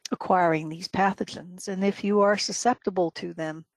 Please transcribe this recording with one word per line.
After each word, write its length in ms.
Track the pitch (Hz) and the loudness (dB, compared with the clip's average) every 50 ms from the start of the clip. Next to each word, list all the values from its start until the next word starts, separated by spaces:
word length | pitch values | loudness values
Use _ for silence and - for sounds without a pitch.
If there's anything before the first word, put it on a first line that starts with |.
| - - | -10 -8
acquiring 560 | - - - - 190 180 175 170 160 156 160 156 | -8 -4 0 2 4 4 6 4 2 2 -2 -4
these 200 | 160 165 185 - | -8 -10 -10 -4
pathogens. 800 | - 185 190 196 196 - 202 - - - 165 180 180 185 - 202 | 0 2 2 2 0 -2 -6 -8 -8 -12 -14 -14 -16 -12 -10 -8
And 160 | 196 185 196 | -4 0 0
if 200 | 202 196 - - | 0 0 0 0
you 180 | 202 208 208 | 2 4 6
are 160 | 202 202 208 202 | 6 6 4 2
susceptible 720 | - - 196 - - 233 247 - - 220 185 185 175 160 | 0 -4 -4 0 2 0 0 0 -2 -2 0 2 0 0
to 220 | - - - 175 170 | -2 -6 -10 -10 -8
them, 320 | 170 160 156 156 160 160 _ _ | -8 -8 -8 -8 -10 -14 _ _